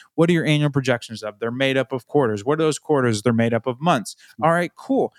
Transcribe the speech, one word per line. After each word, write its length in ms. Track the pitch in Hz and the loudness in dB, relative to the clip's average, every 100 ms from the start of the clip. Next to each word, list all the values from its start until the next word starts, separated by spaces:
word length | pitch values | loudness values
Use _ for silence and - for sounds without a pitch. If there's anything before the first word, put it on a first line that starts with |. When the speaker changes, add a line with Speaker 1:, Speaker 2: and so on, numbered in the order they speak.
| - - | -8 0
Speaker 1:
What 140 | 170 | 2
are 40 | |
your 120 | 165 156 | 2 2
annual 260 | 151 147 | 2 2
projections 520 | 139 131 120 - 107 | 0 0 -2 -4 -12
of? 160 | 107 104 | -12 -8
They're 120 | 113 | -8
made 260 | 123 135 135 | -2 0 0
up 160 | 131 | -2
of 140 | 127 - | -6 -2
quarters. 360 | 147 120 104 | 0 0 0
What 160 | 110 156 | -2 0
are 40 | |
those 160 | 156 147 | 0 -2
quarters? 420 | - 143 123 107 | 0 2 2 0
They're 100 | 123 | 0
made 220 | 117 117 | 2 0
up 120 | 117 131 | 0 -4
of 140 | 123 | -2
months. 380 | 170 135 95 - - - | 0 0 -2 -16 -20 -2
Speaker 2:
Hmm. 80 | |
Speaker 1:
All 80 | 156 | 0
right, 200 | 170 175 - | 0 -2 -8
cool. 380 | - 269 123 | -4 -2 -2